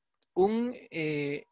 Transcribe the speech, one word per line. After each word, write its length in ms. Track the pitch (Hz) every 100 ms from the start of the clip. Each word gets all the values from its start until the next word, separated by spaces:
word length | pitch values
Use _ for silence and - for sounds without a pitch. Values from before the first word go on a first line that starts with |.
| _ _ _
un, 400 | 180 196 226 240 247 -
eh, 540 | 165 156 147 143 143 -